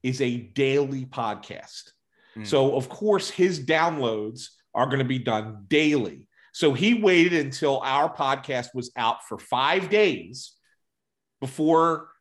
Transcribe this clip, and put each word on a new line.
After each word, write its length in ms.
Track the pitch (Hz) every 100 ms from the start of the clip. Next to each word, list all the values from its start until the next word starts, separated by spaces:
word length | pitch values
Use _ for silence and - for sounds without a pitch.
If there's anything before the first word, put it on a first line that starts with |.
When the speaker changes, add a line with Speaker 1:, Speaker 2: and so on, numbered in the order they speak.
Speaker 1:
is 180 | 127 131
a 160 | 127 120
daily 680 | - - 135 139 139 139 131
podcast. 840 | 131 113 104 - - - - - _ _ _ _ 110
Speaker 2:
Mm. 120 | 104
Speaker 1:
So, 280 | 139 135 135
of 140 | 131
course, 400 | - 208 196 -
his 340 | - 185 165
downloads 840 | 127 156 170 156 123 110 107 113 - _ _
are 140 | - 135
gonna 160 | 139
be 160 | 131 131
done 460 | 120 110 107 107 98
daily. 600 | 151 151 147 101 73 - _ _
So 220 | - 160
he 220 | 135 202 233
waited 380 | 208 175 170 170 139
until 340 | 131 151 135
our 320 | 135 135 160
podcast 560 | - 139 135 131 127 120
was 180 | 127 123 -
out 260 | 113 117 -
for 100 | 107
five 520 | - 127 139 180 175
days 640 | 208 208 117 85 123 - _ _ _ _ _ _ _ _ _
before 680 | 135 135 156 160 165 156 - _